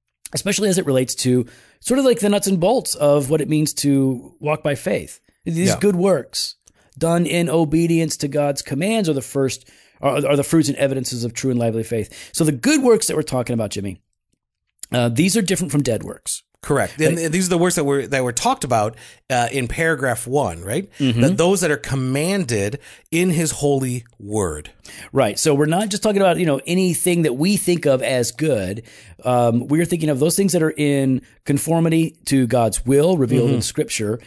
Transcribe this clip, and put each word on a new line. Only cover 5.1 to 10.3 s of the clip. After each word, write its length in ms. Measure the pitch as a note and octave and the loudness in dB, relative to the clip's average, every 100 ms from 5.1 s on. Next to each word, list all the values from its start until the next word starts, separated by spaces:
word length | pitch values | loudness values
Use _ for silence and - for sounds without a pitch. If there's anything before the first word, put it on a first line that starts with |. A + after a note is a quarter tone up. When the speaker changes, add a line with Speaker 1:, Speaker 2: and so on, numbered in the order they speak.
| - _ _ E3+ | -18 _ _ -6
Speaker 1:
These 240 | E3 F#3+ | -2 0
Speaker 2:
Yeah. 100 | - | 2
Speaker 1:
good 160 | G3+ F3+ | 2 2
works 600 | G3 D3+ - - - - _ _ _ - | 2 0 -2 -8 -8 -12 _ _ _ -4
done 280 | E3 E3+ D#3+ | 0 2 0
in 240 | E3+ E3 | 0 0
obedience 680 | E3 D3+ D#3+ E3+ E3 D#3+ - | 0 2 2 2 2 0 -4
to 100 | C#3+ | -4
God's 340 | D3 C#3+ C3+ | 0 -2 -2
commands 440 | - C#3+ G3 A3+ E3 | -6 -4 -2 0 0
are 40 | |
the 80 | C3+ | -2
first, 480 | - C#3+ C3+ - - - _ _ | -4 -2 -2 -4 -14 -20 _ _
are, 240 | C#3 C#3 | -2 0
are 100 | C#3 | 0